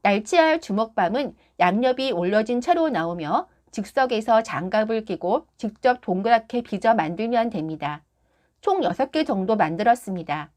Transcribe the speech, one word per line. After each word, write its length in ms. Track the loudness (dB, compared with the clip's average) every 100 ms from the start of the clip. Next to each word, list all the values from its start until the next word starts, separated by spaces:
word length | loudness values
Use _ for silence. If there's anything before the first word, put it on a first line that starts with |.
날치알 580 | 2 0 2 2 4 2
주먹밥은 760 | -2 -4 -2 0 0 0 -4 -10 _ 0
양념이 520 | 2 2 0 0 -2
올려진 480 | -2 0 0 0 -2
채로 280 | 0 0 2
나오며 600 | 0 -4 -6 -2 -2 -4 _ _
즉석에서 720 | -10 -4 0 0 0 2 2
장갑을 640 | 2 -6 -2 0 0 -2
끼고 420 | -4 -6 -2 -2 -4 _
직접 440 | -10 0 0 0
동그랗게 640 | -2 -2 2 2 2 -8
빚어 320 | -6 -2 2
만들면 560 | 2 0 -4 -2 0 0
됩니다. 520 | -4 -6 -6 -8 -8 _ _ _ _ _ _
총 240 | 0 2
여섯 260 | 0 0 -2
개 140 | 0
정도 320 | 0 -2 0 2
만들었습니다. 920 | 0 2 2 2 0 -8 -4 -6 -6